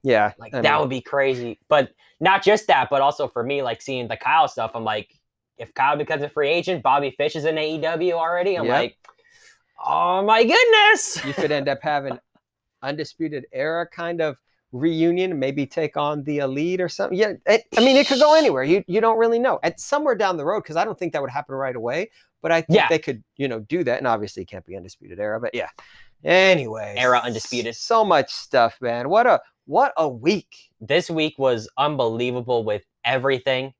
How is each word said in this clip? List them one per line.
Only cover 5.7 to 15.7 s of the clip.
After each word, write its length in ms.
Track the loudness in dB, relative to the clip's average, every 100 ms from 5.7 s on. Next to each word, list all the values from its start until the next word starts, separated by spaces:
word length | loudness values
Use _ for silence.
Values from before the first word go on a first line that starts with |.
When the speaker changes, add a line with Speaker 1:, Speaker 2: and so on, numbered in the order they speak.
Speaker 2:
Kyle 240 | -2 0 0
becomes 240 | -4 -4
a 80 | -4
free 200 | -2 0
agent, 340 | 0 -2 -2
Bobby 260 | 0 0 0
Fish 240 | -2 -4 -2
is 80 |
in 140 | -4 -2
A 160 | -4
E 40 | -4
W 340 | -4 -2 -2
already. 420 | -2 -2 -2 -2 -2
I'm 100 | 0
Speaker 1:
Yep. 80 |
Speaker 2:
like, 240 | 0 -2 _ -20 _ _ _ -20 _ _ -10
"Oh 380 | -2 0 2 0
my 200 | 2 4
goodness." 840 | 4 4 6 6 6 4 0 -8 -8
Speaker 1:
You 80 |
could 180 | -4 -2
end 160 | 0 -2
up 120 | -4
having 380 | -2 -4 -4 -10 _ _ _ _ _ _
Undisputed 640 | -8 -6 -8 -8 -8 -8 -10
Era 360 | -6 -4 -4 -6
kind 340 | -8 -8 -2
of 160 | -4 -4 _ _ _
reunion, 680 | -2 0 2 2 2 -2 -2
maybe 260 | -4 -4
take 320 | -4